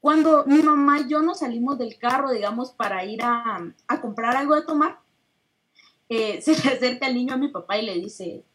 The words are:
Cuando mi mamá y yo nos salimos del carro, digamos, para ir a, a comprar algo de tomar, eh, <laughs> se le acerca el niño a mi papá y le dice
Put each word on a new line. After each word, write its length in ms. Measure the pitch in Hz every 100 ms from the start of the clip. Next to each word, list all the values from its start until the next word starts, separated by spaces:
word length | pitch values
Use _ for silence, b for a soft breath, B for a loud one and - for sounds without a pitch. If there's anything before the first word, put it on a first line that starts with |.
Cuando 440 | 285 311 311 302 269
mi 160 | 294
mamá 380 | 302 294 285 294
y 80 | 254
yo 140 | 302
nos 180 | 320 -
salimos 360 | 269 233 247 269
del 200 | 226 -
carro, 320 | 240 262 277
digamos, 400 | 233 202 226 254
para 340 | _ 214 190
ir 180 | 190 226
a, 360 | 240 233 233 196 170 - -
a 120 | 269
comprar 360 | 233 208 233 262
algo 180 | 285
de 80 | 302
tomar, 380 | 311 302 330 - _ _ _ _ _ _ _ b b b _
eh, 320 | 226 220 202
<laughs> 20 |
se 100 | -
le 180 | 320 277
acerca 340 | 254 247 247 262
el 60 |
niño 200 | 247 254
a 40 | 262
mi 100 | 277
papá 300 | 180 - 208
y 60 | 220
le 80 |
dice 500 | 180 196 - 180 - _